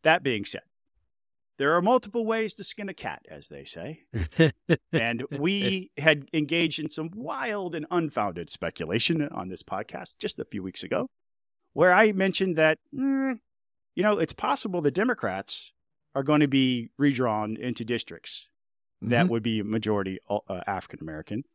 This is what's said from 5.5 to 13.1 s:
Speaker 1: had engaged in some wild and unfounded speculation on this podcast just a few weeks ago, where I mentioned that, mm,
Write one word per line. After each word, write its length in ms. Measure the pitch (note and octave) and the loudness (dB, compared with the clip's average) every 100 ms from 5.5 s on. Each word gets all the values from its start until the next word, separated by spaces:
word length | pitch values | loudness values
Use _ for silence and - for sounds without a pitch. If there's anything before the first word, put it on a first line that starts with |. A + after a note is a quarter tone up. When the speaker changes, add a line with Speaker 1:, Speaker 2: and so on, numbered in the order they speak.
| G3+ G3 F#3+ F#3 - | 0 0 -2 -6 0
Speaker 1:
had 300 | D3+ D3 C#3 | 2 2 0
engaged 460 | E3 D3 E3 E3 D3+ | -2 0 0 0 -2
in 100 | D#3 | -6
some 220 | - D#3+ | -6 -8
wild 640 | G3 C#4 C4+ C4 G#3 F3+ D#3+ | -8 -8 -6 -4 -4 -4 -6
and 100 | D3 | -2
unfounded 580 | F3+ D#3+ - G#2 F2 E2 | -2 0 -2 -2 -4 -8
speculation 760 | - E2+ - D#2+ G#2 - E3 C#3+ | -6 -6 -6 -2 0 2 0 -2
on 180 | - F#2 | -6 -10
this 120 | F2+ | -10
podcast 560 | - F#2+ A2 - - - | -8 -8 -8 -12 -14 -8
just 220 | - - | -8 -6
a 60 | - | -8
few 180 | G#2 | -6
weeks 200 | F#2 - | -8 -8
ago, 260 | - - C4 _ _ _ _ _ _ | -4 -4 -4 _ _ _ _ _ _
where 200 | C3 F3+ | 2 4
I 180 | F3+ A3 | 6 6
mentioned 420 | F#3+ F#3+ F#3 F#3+ D#3+ | 4 0 0 0 4
that, 240 | D#3 D#3+ _ | 4 2 _
mm, 440 | - C4+ | -4 0